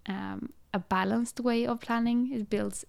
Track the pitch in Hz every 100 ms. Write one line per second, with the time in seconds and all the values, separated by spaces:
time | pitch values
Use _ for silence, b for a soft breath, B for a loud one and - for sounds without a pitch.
0 | - 196 196 196 - - - 190 - 190
1 | 190 226 233 - 240 233 240 233 - 233
2 | 233 240 254 247 208 208 202 -